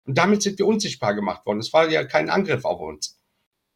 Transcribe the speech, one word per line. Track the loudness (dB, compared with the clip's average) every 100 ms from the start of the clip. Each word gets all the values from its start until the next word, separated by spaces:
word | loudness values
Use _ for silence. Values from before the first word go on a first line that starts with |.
| -2
Und | 2
damit | 4 2
sind | 0 0
wir | 2
unsichtbar | 2 -2 -2 -2
gemacht | 0 -4 -4 -4
worden. | -4
Es | 2
war | 2 4
ja | 0
kein | 0 0 0
Angriff | 0 0 -2 -2
auf | -4
uns. | -8 -10 -12 -12 _ _ _ _ _